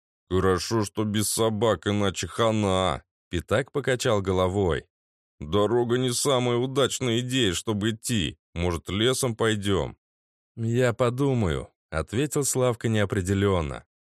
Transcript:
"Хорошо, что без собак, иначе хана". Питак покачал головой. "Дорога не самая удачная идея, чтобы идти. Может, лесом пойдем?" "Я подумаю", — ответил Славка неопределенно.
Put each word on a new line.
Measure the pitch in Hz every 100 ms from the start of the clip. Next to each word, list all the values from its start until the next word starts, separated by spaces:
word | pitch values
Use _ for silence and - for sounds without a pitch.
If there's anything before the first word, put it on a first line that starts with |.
| _ _ -
"Хорошо, | 92 95 92 - 113
что | 104 -
без | 107 104 101
собак, | - 113 107 113 95 104
иначе | 104 101 90 90
хана". | - 113 110 101 92 92 65 - _ _
Питак | 85 - 104 143
покачал | 147 135 123 131 104
головой. | 95 92 92 98 92 69 - _ _ _ _ -
"Дорога | 76 101 104 120 120 123
не | 127
самая | 120 143 131 123 120
удачная | 131 135 123 - 127 113
идея, | 123 131 107
чтобы | 85 - 104 107
идти. | 110 - 117 76 - _
Может, | 82 87 85 -
лесом | 92 120 127 127
пойдем?" | 110 113 107 101 92 65 - _ _ _ _ _ -
"Я | 113 120 123
подумаю", — | 113 123 123 143 123 95 67 - _ _
ответил | 78 78 107 147 151
Славка | 135 135 123 113 120
неопределенно. | 110 98 104 90 98 101 92 73 58 - _